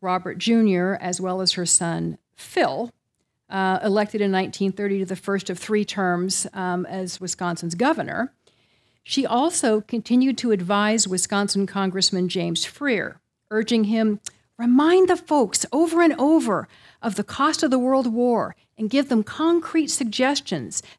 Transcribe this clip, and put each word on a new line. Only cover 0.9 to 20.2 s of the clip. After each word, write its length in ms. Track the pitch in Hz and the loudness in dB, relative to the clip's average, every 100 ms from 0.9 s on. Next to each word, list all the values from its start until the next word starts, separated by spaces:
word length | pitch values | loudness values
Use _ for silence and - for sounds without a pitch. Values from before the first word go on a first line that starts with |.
| 196 | -2
as 220 | 180 185 | -4 -4
well 180 | 185 185 | -4 -2
as 120 | 180 | -2
her 120 | - | -2
son 540 | 175 - 170 165 170 156 _ | 0 0 0 -4 -4 -8 _
Phil, 560 | - - 370 160 135 233 _ _ _ _ _ - | -20 -6 0 0 -2 -8 _ _ _ _ _ -8
uh, 300 | 190 190 185 | -2 0 0
elected 380 | 214 208 208 214 | 0 0 0 -2
in 100 | 202 | 0
nineteen 420 | 190 190 - 196 | 0 -2 -2 -4
thirty 260 | 190 202 196 | -2 -2 -2
to 80 | 185 | -4
the 100 | 185 | -6
first 320 | - 196 190 | -4 -4 -4
of 100 | 180 | -8
three 280 | - 214 202 | -2 -2 -2
terms, 600 | 202 185 175 185 - - | -2 0 0 -2 -4 -6
um, 320 | 196 180 180 | -6 -4 -4
as 340 | - 190 185 - | -4 -8 -8 -10
Wisconsin's 560 | 185 - 175 170 170 | -10 -6 -6 -4 -6
governor. 560 | 170 269 226 - - 254 _ _ _ _ _ _ _ | 0 0 0 -4 -4 -6 _ _ _ _ _ _ _
She 220 | - 277 | -6 -2
also 560 | 262 240 320 - 247 214 | 0 0 0 0 2 0
continued 560 | - 233 - 247 262 233 | -2 -6 2 2 2 0
to 160 | 240 | 0
advise 560 | 202 180 202 208 220 190 | 0 2 2 2 2 0
Wisconsin 580 | 185 - 202 202 196 190 | -2 -2 0 0 0 -2
Congressman 640 | 202 190 190 180 185 180 | -2 -2 2 0 2 0
James 380 | 185 170 170 - | -2 -2 -4 -6
Freer, 540 | - 285 208 - - _ _ - | -4 -2 -2 -4 -10 _ _ -6
urging 340 | 214 214 233 | -4 0 2
him, 360 | 208 226 220 208 - _ _ - | 2 2 0 -2 -8 _ _ -4
"Remind 500 | 240 254 311 370 359 | 4 6 6 6 6
the 80 | 349 | 2
folks 500 | - 302 202 - - | 2 2 2 -2 -2
over 300 | 277 330 330 | 0 2 4
and 120 | 330 226 | 4 4
over 480 | 277 320 240 170 - - - _ | 4 4 2 -2 -4 -14 -20 _
of 160 | 233 196 | -6 -4
the 80 | |
cost 400 | 202 - 294 302 | -6 0 0 2
of 80 | 302 | 2
the 80 | 254 | 2
World 260 | 254 269 247 | 2 2 0
War 480 | 226 247 226 104 - _ - | 0 2 2 -2 -8 _ -8
and 100 | 214 | -2
give 200 | 269 277 | 0 2
them 160 | 226 | 0
concrete 640 | 208 - 320 339 - 320 294 | 0 0 2 2 2 -2 0
suggestions 960 | - 233 226 | -2 -4 0